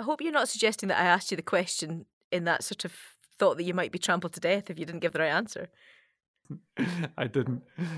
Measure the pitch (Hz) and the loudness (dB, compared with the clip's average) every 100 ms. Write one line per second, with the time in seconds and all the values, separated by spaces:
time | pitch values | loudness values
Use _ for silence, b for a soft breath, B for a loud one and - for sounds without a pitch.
0 | 226 302 330 294 - - 220 214 196 - | -4 -2 0 2 0 2 0 2 0 2
1 | 180 185 - 165 - 180 180 - 156 165 | 4 4 2 -4 2 2 2 -4 -4 -8
2 | - _ _ 180 170 156 - 202 175 - | -10 _ _ -2 0 0 -2 -6 -8 -10
3 | - - _ - 151 147 175 180 143 180 | -16 -20 _ 4 4 4 0 0 -2 -2
4 | - 180 170 - 170 196 202 165 160 170 | 0 0 0 -2 2 2 -2 -8 -8 -2
5 | 165 156 160 165 220 - - _ - - | -2 2 2 2 0 -8 -12 _ -20 -20
6 | _ _ _ _ - - _ - 196 175 | _ _ _ _ -16 -16 _ -4 -2 -2
7 | 156 - 123 139 127 123 - B 170 | -4 -4 -2 0 0 -4 -8 B -8